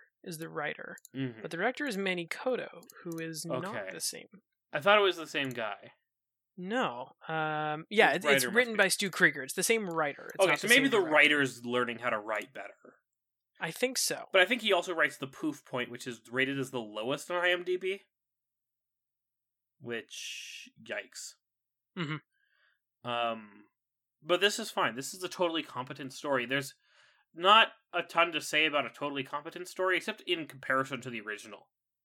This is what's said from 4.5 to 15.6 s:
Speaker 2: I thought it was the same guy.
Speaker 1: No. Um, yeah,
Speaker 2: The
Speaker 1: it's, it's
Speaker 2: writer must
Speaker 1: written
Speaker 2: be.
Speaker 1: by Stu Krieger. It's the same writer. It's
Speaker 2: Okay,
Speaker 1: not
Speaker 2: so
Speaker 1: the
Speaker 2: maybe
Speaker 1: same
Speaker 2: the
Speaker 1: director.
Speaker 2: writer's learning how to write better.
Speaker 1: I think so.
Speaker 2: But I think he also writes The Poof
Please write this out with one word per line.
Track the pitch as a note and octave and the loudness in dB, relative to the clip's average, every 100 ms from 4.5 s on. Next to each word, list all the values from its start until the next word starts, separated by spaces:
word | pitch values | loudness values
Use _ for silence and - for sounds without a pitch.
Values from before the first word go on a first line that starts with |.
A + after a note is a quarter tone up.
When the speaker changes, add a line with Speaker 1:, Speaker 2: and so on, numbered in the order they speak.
| _ _ | _ _
Speaker 2:
I | D3+ | -2
thought | D#3+ G#3 | 4 6
it | |
was | G3 E3 | 6 2
the | D3+ | -6
same | D#3 C3+ | -4 -4
guy. | B2 A2 G2 - _ _ _ _ _ _ - | -4 -6 -8 -14 _ _ _ _ _ _ -12
Speaker 1:
No. | F3+ A#3+ F#3 B2 C3 _ - | -6 -2 -2 -4 -10 _ -6
Um, | D#3+ D#3 D3+ D3+ D3+ - | -2 -2 -2 -2 -6 -2
yeah, | G#3+ F3+ | 4 4
Speaker 2:
The | D3+ | 4
Speaker 1:
it's, | |
it's | F#3+ | 4
Speaker 2:
writer | C#3 B2+ | 2 4
must | A3+ | 2
Speaker 1:
written | B3 | 2
Speaker 2:
be. | G#3+ | 4
Speaker 1:
by | F#3+ | 2
Stu | - G3+ | 2 -2
Krieger. | - F3 D3 | 4 4 4
It's | C3+ | -6
the | - | -4
same | F3+ A3+ G3 | 2 2 2
writer. | E3 D3 C#3 - | 0 -2 -4 -12
It's | - | 2
Speaker 2:
Okay, | F#3+ | 4
Speaker 1:
not | - | 4
Speaker 2:
so | G#3 | 6
Speaker 1:
the | |
Speaker 2:
maybe | B3 | 6
Speaker 1:
same | C4+ | 6
Speaker 2:
the | A3 | 2
Speaker 1:
director. | E3+ | 6
Speaker 2:
writer's | D3+ D3 D3 C3+ A#2 | 6 8 6 2 -2
learning | A#2+ B2 A#2+ A2+ | -2 0 0 -2
how | B2 | -2
to | A2 | -2
write | G#2+ G#2+ G2 | -2 -4 -4
better. | G#2 G2+ - - _ _ _ _ _ _ _ | -14 -16 -18 -20 _ _ _ _ _ _ _
Speaker 1:
I | E3 | -8
think | - B3+ B3 | -2 -2 0
so. | - C3+ - | -2 -4 2
Speaker 2:
But | F#3+ | 4
I | |
think | F#3 B3 | 4 4
he | G#3+ | 2
also | F3+ F3 | 2 2
writes | E3 D3 C#3+ | 0 0 0
The | C3+ | -10
Poof | - D#3 C#3 | -4 -6 -6